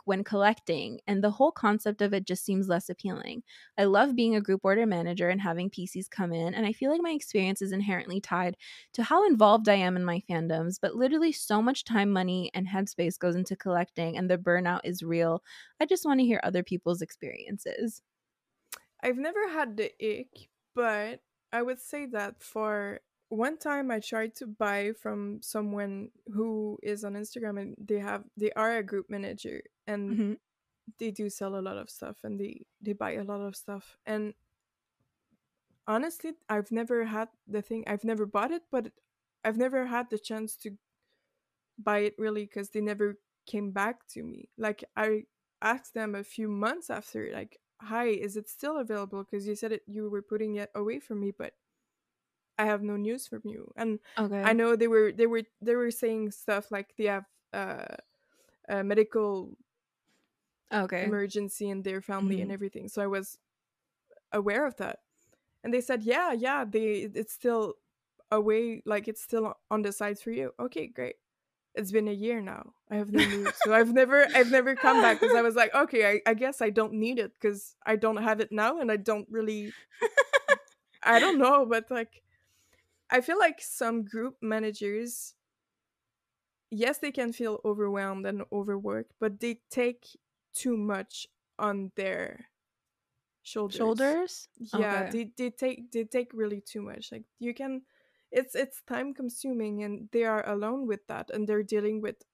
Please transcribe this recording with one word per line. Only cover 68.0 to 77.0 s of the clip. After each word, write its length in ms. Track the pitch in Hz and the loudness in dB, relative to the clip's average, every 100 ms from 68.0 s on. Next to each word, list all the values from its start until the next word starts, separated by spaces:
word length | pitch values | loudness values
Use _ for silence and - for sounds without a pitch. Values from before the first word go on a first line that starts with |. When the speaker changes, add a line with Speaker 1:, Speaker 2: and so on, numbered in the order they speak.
| _ _ - | _ _ 0
Speaker 2:
away, 500 | 214 214 220 233 226 202 | 2 4 2 2 -4 -2
like, 220 | 208 220 | -2 -2
it's 140 | 214 | -10
still 320 | - 226 214 - - | -4 -2 -2 -6 -4
on 120 | 214 | -2
the 80 | 202 | -2
side 260 | 202 208 208 | -2 -4 -4
for 120 | 233 | -6
you." 220 | 233 131 - | -4 -6 -6
Okay, 280 | 247 330 247 | -6 -6 -8
great. 300 | - - - _ _ _ _ _ - | -6 -8 -8 _ _ _ _ _ -8
It's 160 | 190 | 0
been 160 | 214 208 | 0 0
a 60 | 202 220 | -2 -2
year 140 | 233 | -2
now. 320 | 190 202 - _ - | -4 -10 -14 _ -6
I 40 | 208 | -4
have 100 | 208 | 2
no 120 | 208 202 | 4 4
news. 280 | 202 202 - | 2 -2 0
So 100 | 214 | 4
I've 200 | 220 233 | 6 8
never, 340 | 247 254 285 277 269 | 6 8 8 8 8
I've 160 | 240 | 8
never 240 | 262 254 262 | 6 4 4
come 260 | 262 254 | 6 8
back 180 | 233 214 | 8 6
'cause 140 | 226 233 | 6 6
I 60 | |
Speaker 1:
<laughs> 80 | 233 | 6
Speaker 2:
was 60 | 226 | 6
like, 180 | 220 | 6
"Okay, 280 | 277 285 233 202 | 6 4 6 6
I, 120 | 208 226 | 6 2
I 20 | |
guess 280 | 220 262 285 | 2 0 0
I 80 | 220 | 2
don't 240 | 214 214 | 2 2
need 240 | 214 | 0